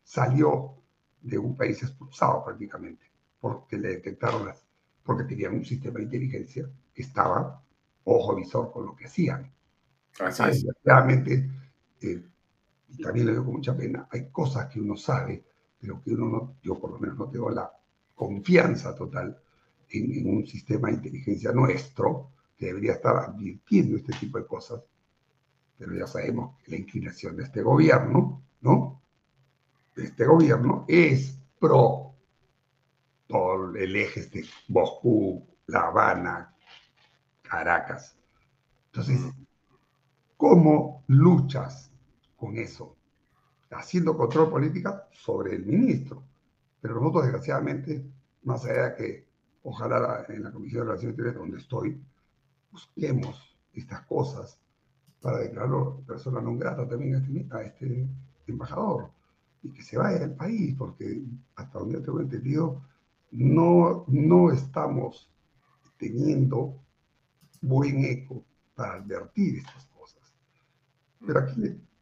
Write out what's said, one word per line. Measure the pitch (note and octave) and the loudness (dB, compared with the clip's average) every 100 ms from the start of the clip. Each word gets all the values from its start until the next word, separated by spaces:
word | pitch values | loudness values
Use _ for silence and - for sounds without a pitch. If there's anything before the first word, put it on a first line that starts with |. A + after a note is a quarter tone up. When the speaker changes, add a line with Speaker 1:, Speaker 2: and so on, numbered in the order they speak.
Speaker 1:
salió | _ - B2 C#3 D3+ C3+ - - _ _ _ _ | _ -2 2 4 4 2 -4 -14 _ _ _ _
de | - - | -6 -4
un | A#2 - | -4 -2
país | A2+ A2+ | -2 -2
expulsado | B2+ - - - - - | -6 -10 -14 0 0 0
prácticamente, | - - G2+ - F2 - _ _ _ _ | -4 -12 -14 -14 -16 -18 _ _ _ _
porque | A2+ A2+ - G2+ | -8 -8 -8 -8
le | F#2 | -6
detectaron | F2+ G2 - A2+ G#2 F#2+ | -6 -10 -6 -2 -2 -6
las, | - _ _ _ _ | -12 _ _ _ _
porque | - - | -4 -4
tenían | - - F#2+ | -4 -6 -4
un | G#2 | -4
sistema | - - - - | -4 -6 -6 -8
de | |
inteligencia | G#2+ B2 C3 - - - - - _ | -6 -4 -4 -6 -10 -10 -12 -14 _
que | - | -16
estaba | - - F#2 F2+ - - _ _ _ _ | -8 0 2 2 -2 -8 _ _ _ _
ojo | - - A2+ | 2 2 2
visor | - - B2+ A2+ | -4 -2 -4 -4
con | A#2+ G2 | -8 -12
lo | - | -14
que | - | -12
hacían. | - D3 - - _ _ _ _ _ _ - | -2 0 -2 -10 _ _ _ _ _ _ -6
Speaker 2:
Así | - - | -6 2
Speaker 1:
Acá, | - | 2
Speaker 2:
es. | C3+ | 2
Speaker 1:
desgraciadamente, | B2+ - - B2+ C3 C3 - C3 - - - _ _ _ | 0 -2 6 6 8 4 2 0 -2 -6 -16 _ _ _
eh, | - F2 - _ _ _ _ _ _ | -8 -8 -10 _ _ _ _ _ _
y | C#3 | -12
también | - A#2+ A2+ | -4 0 0
lo | |
digo | A#2 | 0
con | B2+ | -2
mucha | - - - | -4 -4 -4
pena, | - - - | -4 -6 -8
hay | - - | -10 -8
cosas | - - - - | -4 -2 -2 -6
que | A2 | -6
uno | G#2 G#2 | -6 -6
sabe, | - B2+ - F2+ _ _ _ _ | -2 -2 -2 -8 _ _ _ _
pero | G#2 - | -14 -12
que | - | -6
uno | A2+ A#2 | -2 -2
no, | - - - | -4 -6 -12
yo | - - | -8 -8
por | - | -8
lo | - | -8
menos | - C3+ | -8 -8
no | - | -10
tengo | B2+ A2 | -6 -4
la | - - - _ _ _ | -4 -8 -14 _ _ _
confianza | - G2 G2 - F3 - - - | -8 -6 -6 4 6 6 0 -6
total | - - - F2+ - _ _ _ _ _ | -8 -8 -8 -8 -12 _ _ _ _ _
en, | G#2+ - | -6 -4
en | - - - | -2 -2 -2
un | - | -4
sistema | - - G#2 - | -10 -4 -2 0
de | |
inteligencia | A2+ - - - - - | -4 -6 -10 -6 -4 -2
nuestro | B2+ C3+ - - - - - - _ _ - | 2 2 2 -6 -2 -2 -2 -10 _ _ -10
que | F2+ | -8
debería | F#2+ A2 | -4 -2
estar | - - F#2+ | 0 2 2
advirtiendo | F#2 G2+ F#2+ - - G3 - - | 0 -8 -10 -10 2 4 4 0
este | - | -4
tipo | - - A2+ | -8 -6 -8
de | - | -8
cosas, | A2+ - A#2 - _ _ _ _ _ _ _ _ _ | -12 -12 -16 -16 _ _ _ _ _ _ _ _ _
pero | - | -10
ya | F2 - | -8 -8
sabemos | - - - - - | -6 -4 -4 -6 -14
que | - | -12
la | E2 | -10
inclinación | G2 - - - - - | -8 -8 -10 -10 -12 -10
de | |
este | - A2 | -8 -2
gobierno, | A2 D3 D#3+ - - - - - - _ | 4 6 8 6 4 2 2 -4 -16 _
¿no? | B2 C#3+ - - _ _ _ _ _ _ _ _ _ - | 4 4 4 -8 _ _ _ _ _ _ _ _ _ -12
De | |
este | G#2+ - A#2+ | -10 0 6
gobierno | E3 D3 A2+ B2+ - - | 8 8 6 2 0 2
es | E3+ D#3 C3 - - - - | 4 6 4 0 -10 -18 0
pro | D#3 C3+ B2 - - - _ _ _ _ _ _ _ _ _ _ - | 6 8 6 4 -8 -20 _ _ _ _ _ _ _ _ _ _ -2
todo | G#2+ F#2 F#2+ F#2 F2 | 0 2 0 -4 -4
el | F#2+ G2+ | -2 0
eje | G2+ - | -2 -4
este, | - F#2 - - - | -10 -12 -12 -18 0
Moscú, | F#2 E2 - A#2+ A2 F#2+ F2+ - _ - | 2 2 0 2 4 2 -4 -12 _ -2
La | - E2+ | 0 2
Habana, | G#2 G#2+ F2+ F2 E2+ - _ _ - _ _ _ _ _ _ | 4 2 2 -4 -8 -12 _ _ -20 _ _ _ _ _ _
Caracas. | - F2 E2 E2+ - F2 - _ _ _ _ _ _ _ _ | -8 -4 0 0 0 -12 -14 _ _ _ _ _ _ _ _
Entonces, | B2 A#2+ C3 C3+ - - _ _ _ _ _ _ _ _ - | -6 0 0 -2 -10 -20 _ _ _ _ _ _ _ _ 2
¿cómo | C#4+ F3 D#3 D3+ - - - | 8 10 10 8 4 -6 6
luchas | C3+ F3 D#3 - - - - - _ _ _ _ - | 8 10 8 4 -2 -8 -12 -20 _ _ _ _ -14
con | G#2+ G#2+ | -10 -8
eso? | A#2 - F2+ _ _ _ _ _ _ _ _ | -8 -10 -20 _ _ _ _ _ _ _ _
Haciendo | - - F3+ D#3+ D#3 | -16 -4 -2 0 0
control | A#2+ D#3 D#3 | 0 4 4
política | C#3 D3+ F3+ G3+ - - | 4 0 -2 -6 -8 -14
sobre | _ - G2 F#2 F#2 | _ -6 -4 -4 -6
el | |
ministro. | G2 F3 C4 C#3+ - - - _ _ _ _ _ | 0 4 4 2 -4 -14 -20 _ _ _ _ _
Pero | A#2 A#2 | -8 -2
nosotros, | D3+ E3+ | 0 2
desgraciadamente, | B2+ A#2 - C#3 C#3+ C#3 - D3+ - - _ _ | 0 -2 -4 -4 -2 -6 -6 -8 -10 -20 _ _
más | C3 A#2+ | -6 -6
allá | B2 B2 B2 | -2 -2 -2
de | - | -4
que | G#2+ - _ _ _ _ | -8 -8 _ _ _ _
ojalá | - A2+ A#2+ A#2 | -16 -8 -2 0
la, | A#2 A2 - | -2 -4 -8
en | G#2+ | -12
la | G2+ | -12
Comisión | - - A#2 | -12 -8 -6
de | A2 | -6
Relaciones | G2 A#2 | -6 -6
Exteriores, | - A#2 - | -6 -6 -6
donde | E2 D2+ | -10 -12
estoy, | - B2+ G2 D2 - _ _ _ _ _ _ | -10 -6 -6 -8 -16 _ _ _ _ _ _
busquemos | F#3 - - D3+ C3 - - _ _ _ | -20 -18 -8 -2 -2 -4 -10 _ _ _
estas | B2+ - - - | -18 -14 -16 -6
cosas | D3+ - - G#2+ _ _ _ _ _ _ _ | -4 -4 -6 -14 _ _ _ _ _ _ _
para | B2 A2+ | -4 -2
declararlo | - - B2 C#3 - - - | -4 -4 -2 -2 -2 -6 -12
persona | - C3 B2 | -12 -6 -6
non | A#2+ A#2+ | -4 -4
grata | E3+ C#3 A#2+ | -4 -6 -6
también | A#2+ C3+ | -6 -2
a | C3+ | -2
este, | C3+ D3+ - | -2 -6 -6
a | A2 | -10
este | G#2+ - C3 B2 C3 - - _ - | -12 -10 -6 -4 -6 -8 -16 _ -10
embajador, | - - E3 G#3 - - _ _ _ _ _ | -10 -8 -4 -2 -4 -6 _ _ _ _ _
y | - | -18
que | - | -16
se | - B2+ | -10 -2
vaya | - E3+ | 0 0
del | C#3 | -4
país, | - F3 A3+ D3+ C3 | -6 -6 -2 -2 -4
porque | - - - - C3 - _ | -8 -10 -10 -8 -10 -14 _
hasta | - - - | -18 -16 -10
donde | F2+ | -8
yo | - | -6
tengo | - - | -6 -6
entendido, | C3+ A2+ C3 D3+ E3 - - _ _ _ _ | -4 -6 -4 -2 -2 -4 -14 _ _ _ _
no, | A#2 C3+ D#3 E3+ F3 E3+ - - | 2 4 6 8 8 6 2 0
no | C#3+ D#3 F3 F3 | 2 8 8 8
estamos | C3 - E3 D3 C3 - - _ _ _ _ _ _ _ - | 4 0 -4 -2 -2 -4 -10 _ _ _ _ _ _ _ -12
teniendo | G#2 A#2 D3+ C#3 C3 - - - _ _ _ _ _ _ _ - | -8 -2 0 2 2 0 -6 -10 _ _ _ _ _ _ _ -8
buen | B2+ C3 C#3+ C3+ | 0 2 2 2
eco | C3 B2+ - B2 - _ _ | 0 -2 -8 -16 -16 _ _
para | - - | -10 -10
advertir | F#2+ G2+ - - - F#3 C3 | -10 -10 -10 -8 0 0 0
estas | - - - | -10 -20 -20
cosas. | _ - _ _ _ _ _ _ _ _ _ _ _ | _ -20 _ _ _ _ _ _ _ _ _ _ _
Pero | - C3+ | -2 0
aquí | C3+ A#3 | 0 -2
le, | - - - _ | -4 -6 -18 _